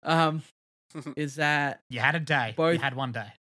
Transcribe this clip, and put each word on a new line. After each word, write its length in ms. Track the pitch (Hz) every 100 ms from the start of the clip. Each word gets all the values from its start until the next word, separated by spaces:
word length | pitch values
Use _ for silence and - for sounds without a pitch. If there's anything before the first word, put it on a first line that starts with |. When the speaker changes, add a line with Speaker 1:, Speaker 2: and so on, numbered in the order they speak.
Speaker 1:
Um, 380 | - 165 160 160 - _ _ _ _
Speaker 2:
<laughs> 220 | 160 147 -
Speaker 1:
is 200 | 151 135
that 460 | 151 147 143 - _
Speaker 3:
You 100 | 123
had 160 | 127 160
a 40 |
day. 340 | 151 147 117 110
Speaker 1:
both 200 | 160 170
Speaker 3:
You 40 |
had 140 | 139 127
one 160 | 135
day. 220 | 117 107 -